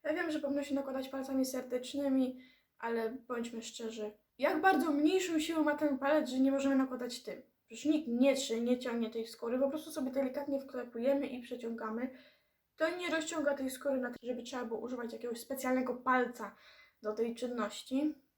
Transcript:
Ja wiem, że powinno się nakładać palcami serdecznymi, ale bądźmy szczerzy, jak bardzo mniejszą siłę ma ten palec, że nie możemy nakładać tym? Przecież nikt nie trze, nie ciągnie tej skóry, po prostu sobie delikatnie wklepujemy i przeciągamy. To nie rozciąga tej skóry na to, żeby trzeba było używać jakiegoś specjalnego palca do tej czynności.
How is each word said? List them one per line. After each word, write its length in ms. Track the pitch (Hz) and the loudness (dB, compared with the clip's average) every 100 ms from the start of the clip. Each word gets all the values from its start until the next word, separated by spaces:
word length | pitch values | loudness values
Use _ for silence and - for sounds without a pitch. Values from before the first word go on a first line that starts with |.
Ja 100 | 302 | 0
wiem, 160 | 320 339 | 0 0
że 100 | 302 | 0
powinno 220 | 285 285 | 0 -2
się 120 | 277 | 0
nakładać 340 | 277 277 269 262 | -2 -2 -4 -4
palcami 360 | 269 262 269 | -6 -2 0
serdecznymi, 960 | 262 254 254 247 247 277 277 262 254 - - _ _ _ | 0 -2 -4 -4 -4 -2 2 4 2 -2 -16 _ _ _
ale 320 | 233 233 226 | -2 0 -2
bądźmy 520 | 247 - 240 233 226 | -6 -6 -6 -4 -8
szczerzy, 500 | - - 226 220 214 - _ - | -10 -10 -8 -6 -8 -10 _ 0
jak 220 | 277 311 | 2 6
bardzo 300 | 381 320 320 | 8 8 4
mniejszą 500 | 285 311 370 349 320 | 4 6 4 2 0
siłę 220 | 311 320 | 0 2
ma 140 | 302 294 | 2 4
ten 220 | 302 254 | 2 2
palec, 320 | 277 302 247 | 4 4 2
że 100 | 262 | 4
nie 120 | 269 | 4
możemy 240 | 277 277 269 | 4 4 4
nakładać 460 | 262 247 240 - | 2 -2 -6 -8
tym? 200 | - - - _ _ | -10 -12 -14 _ _
Przecież 180 | 226 | -4
nikt 240 | 294 302 233 | 0 2 2
nie 280 | 240 277 254 | 4 6 6
trze, 240 | - 226 | 0 0
nie 180 | 240 247 | 2 0
ciągnie 320 | 247 233 226 | 0 -2 -2
tej 160 | 226 220 | -4 -8
skóry, 320 | - 233 254 | -6 -2 2
po 120 | 277 | 2
prostu 200 | 302 311 | 0 -6
sobie 200 | 311 254 | -6 -2
delikatnie 500 | 254 262 285 285 277 | 0 -2 -2 -2 -4
wklepujemy 640 | 269 254 233 233 247 277 262 | -4 -8 -8 -2 2 2 0
i 160 | 247 | -8
przeciągamy. 680 | - 240 233 226 220 220 262 - - _ _ _ _ _ | -10 -8 -6 -6 -6 -4 -6 -8 -20 _ _ _ _ _
To 200 | 320 359 | -2 0
nie 140 | 349 | -2
rozciąga 440 | 320 302 330 285 | -2 -2 -2 0
tej 160 | 277 262 | 0 -4
skóry 300 | 262 285 262 | -4 -2 -2
na 100 | 247 | -2
to, 60 | 240 | -6
żeby 200 | 233 240 | -6 -6
trzeba 220 | 233 254 | -6 -8
było 160 | 240 226 | -4 -6
używać 320 | 240 247 233 | -6 -6 -8
jakiegoś 280 | 226 240 233 | -8 -8 -8
specjalnego 540 | - 262 254 254 254 | -8 -4 0 0 0
palca 600 | 247 254 254 247 - 202 - - - - _ | -2 2 2 2 -4 -12 -14 -20 -20 -20 _
do 100 | 214 | -4
tej 220 | 214 233 | 0 -2
czynności. 800 | 233 247 247 208 - - 262 302 - _ | -2 -4 -2 -4 -6 -2 0 0 -2 _